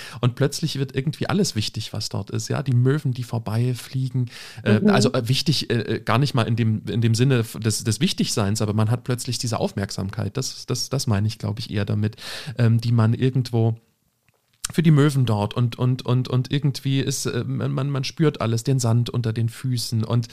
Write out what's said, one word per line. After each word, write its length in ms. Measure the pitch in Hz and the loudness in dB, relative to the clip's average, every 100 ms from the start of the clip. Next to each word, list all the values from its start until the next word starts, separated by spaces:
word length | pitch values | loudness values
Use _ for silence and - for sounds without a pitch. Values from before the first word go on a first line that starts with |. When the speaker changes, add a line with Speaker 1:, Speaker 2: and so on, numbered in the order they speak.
| - 117 | -16 -2
Speaker 1:
und 140 | 123 117 | -2 0
plötzlich 420 | 151 - 165 135 | -2 0 -4 -4
wird 180 | 131 135 | -4 -4
irgendwie 320 | 151 - - | -4 -4 -2
alles 260 | 185 185 110 | 0 0 -2
wichtig, 380 | - 110 - | -4 -6 -8
was 160 | 107 - | -8 -6
dort 200 | 104 98 | -6 -6
ist, 180 | 110 - | -6 -4
ja, 140 | 123 | -4
die 120 | 135 123 | 0 2
Möwen, 360 | 127 147 139 | 2 2 -2
die 120 | 120 | -4
vorbeifliegen, 1040 | 120 117 113 113 123 123 - 131 131 127 123 - - - | -6 -6 -2 -2 0 -2 -6 -6 -4 -2 -4 -8 -18 -4
äh, 160 | 208 208 | 2 4
Speaker 2:
Mhm. 100 | 208 | 6
Speaker 1:
also, 220 | - 131 | 4 4
äh, 140 | 131 117 | 2 0
wichtig, 420 | 135 - 127 - | 0 0 0 0
äh, 240 | 117 - 110 | -2 0 -2
äh, 40 | |
gar 180 | - 113 | 0 2
nicht 140 | 139 123 | 2 2
mal 80 | |
in 120 | 110 117 | 2 2
dem, 280 | 110 110 - | 2 0 -2
in 140 | 101 | 0
dem 140 | 113 113 | 2 4
Sinne 240 | 135 123 | 4 4
f-, 180 | 110 - | 0 -2
des, 240 | 110 - | -2 0
des 160 | 113 104 | -2 0
Wichtigseins, 600 | 120 - - - 98 110 | 0 0 -2 0 0 0
aber 120 | 104 | 0
man 180 | 107 110 | 0 0
hat 120 | 117 | 0
plötzlich 360 | - 120 - 113 | -2 -4 -4 -6
diese 200 | 117 101 | -4 -2
Aufmerksamkeit, 800 | 208 - 98 - 98 101 101 - | -2 -2 -4 -4 -6 -4 -6 -4
das, 280 | 135 - - | -6 -8 -8
das, 220 | 123 - | -6 -4
das 180 | 135 - | -4 0
meine 200 | 101 107 | 0 0
ich, 100 | - | -2
glaub 200 | 107 104 | -6 -6
ich, 120 | 110 | -6
eher 140 | 104 104 | -4 -2
damit, 320 | 104 107 107 - - - 113 | 0 -2 -4 -14 -12 -8 0
ähm, 220 | 117 113 | 4 4
die 100 | 117 | 4
man 220 | 117 110 | 4 4
irgendwo 640 | 117 127 131 117 117 113 113 _ _ _ _ _ _ _ _ - | 4 2 0 0 2 2 0 _ _ _ _ _ _ _ _ -2
für 120 | - | 4
die 80 | 165 | 6
Möwen 340 | 147 147 135 113 | 6 6 4 2
dort 300 | 104 104 - | 2 0 0
und, 240 | 120 - | 0 2
und, 260 | 123 127 - | 0 0 0
und, 220 | 127 127 | 0 2
und 240 | 127 127 | 0 0
irgendwie 480 | 139 143 - 135 135 | 0 0 0 0 0
ist, 260 | 135 131 127 | 0 -2 -2
äh, 180 | 120 | -2
man, 280 | 117 135 131 | -2 -2 -2
man, 180 | 139 139 | -2 -2
man 140 | 135 | -2
spürt 360 | 131 - 156 - | -4 2 2 2
alles, 240 | 110 113 | 0 0
den 140 | 139 131 | 2 2
Sand 320 | 117 117 117 | 4 2 2
unter 240 | 123 113 | 0 -2
den 160 | 113 113 | 0 -2
Füßen 540 | - 131 123 - 113 | -2 -4 -2 -2 -2
und, 240 | - 120 113 | 0 0 -2